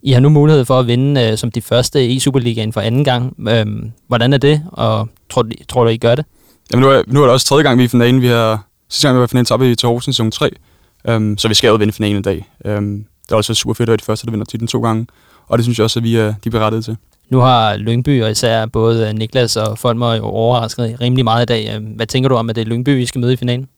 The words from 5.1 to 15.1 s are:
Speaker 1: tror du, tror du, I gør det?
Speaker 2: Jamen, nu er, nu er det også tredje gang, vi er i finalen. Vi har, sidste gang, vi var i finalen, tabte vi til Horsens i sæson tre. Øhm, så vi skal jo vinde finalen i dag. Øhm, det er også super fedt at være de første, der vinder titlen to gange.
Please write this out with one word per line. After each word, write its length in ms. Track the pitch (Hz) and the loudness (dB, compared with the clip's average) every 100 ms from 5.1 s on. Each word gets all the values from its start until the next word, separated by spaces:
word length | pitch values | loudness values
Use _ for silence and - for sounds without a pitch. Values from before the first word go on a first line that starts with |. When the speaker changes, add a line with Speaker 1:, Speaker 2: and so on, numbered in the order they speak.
| _ _ | _ _
Speaker 1:
tror 120 | - | -4
du, 80 | 113 117 - | -4 -8 -6
tror 140 | 127 | 0
du, 60 | 117 | 0
I 80 | 113 | 2
gør 180 | 117 127 | 0 0
det? 100 | 151 _ _ _ _ | -2 _ _ _ _
Speaker 2:
Jamen, 120 | 120 | 2
nu 60 | 135 | 4
er, 140 | 135 - | 4 2
nu 120 | 135 | 2
er 40 | 139 | 4
det 80 | |
også 120 | 127 - | 4 2
tredje 180 | 139 | 2
gang, 140 | 147 123 | 4 2
vi 60 | |
er 40 | 123 | 2
i 20 | |
finalen. 320 | 123 120 131 | 2 2 2
Vi 60 | 123 | 2
har, 360 | 117 113 110 - _ _ | 2 0 -2 -6 _ _
sidste 180 | - - | -2 2
gang, 80 | 127 | 2
vi 40 | |
var 60 | 120 | 2
i 20 | |
finalen, 180 | 127 120 | 0 0
tabte 200 | 117 127 | 2 2
vi 100 | 117 | 2
til 120 | 123 | 0
Horsens 260 | 120 131 | 0 -2
i 20 | 123 | -2
sæson 160 | 113 | -2
tre. 180 | - 147 - _ _ _ _ - | -2 -4 -6 _ _ _ _ -2
Øhm, 300 | 113 107 104 | 0 0 -2
så 100 | 113 | 0
vi 60 | |
skal 140 | 107 117 | 2 2
jo 80 | 107 | 2
vinde 180 | 104 | 2
finalen 240 | - 104 101 | 0 -2 -2
i 40 | |
dag. 240 | 95 85 - _ - | -2 -4 -8 _ -6
Øhm, 400 | 104 101 101 104 _ | -4 -4 -8 -12 _
det 80 | _ | _
er 40 | 110 | -2
også 180 | 104 | 0
super 200 | 113 - | -4 -4
fedt 160 | 113 113 | -2 0
at 20 | |
være 60 | 113 | 0
de 60 | |
første, 220 | - 107 117 | -2 -6 -6
der 60 | |
vinder 140 | 113 107 | -8 -8
titlen 220 | 113 113 | -8 -6
to 140 | 120 | -4
gange. 260 | 113 110 113 | -2 -2 -6